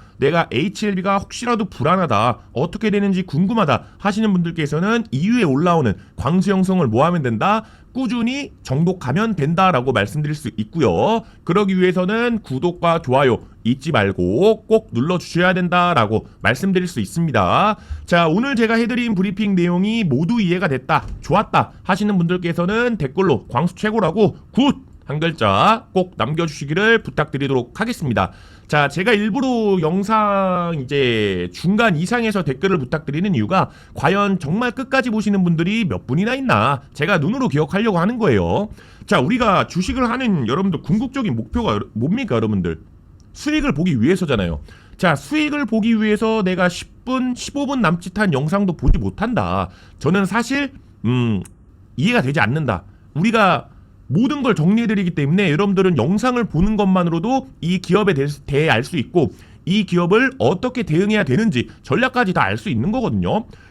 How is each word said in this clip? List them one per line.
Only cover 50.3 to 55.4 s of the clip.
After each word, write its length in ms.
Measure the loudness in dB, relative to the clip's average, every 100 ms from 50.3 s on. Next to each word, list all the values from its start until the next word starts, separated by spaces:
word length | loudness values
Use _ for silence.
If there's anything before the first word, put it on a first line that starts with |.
| -2 -2 -2 -4 -8 -20 -8
음, 380 | -2 0 0 -2 -6 -16 -20 -20 -16 -4
이해가 240 | 0 2
되지 180 | 0 0
않는다. 440 | 0 0 -2 -4 -6 -20 -10
우리가 560 | -2 0 4 2 2 -4 -20 -20 -18 -4
모든 360 | 0 0 0
걸 120 | 0
정리해드리기 580 | 2 2 2 0 -2 -2
때문에 380 | -2 0 0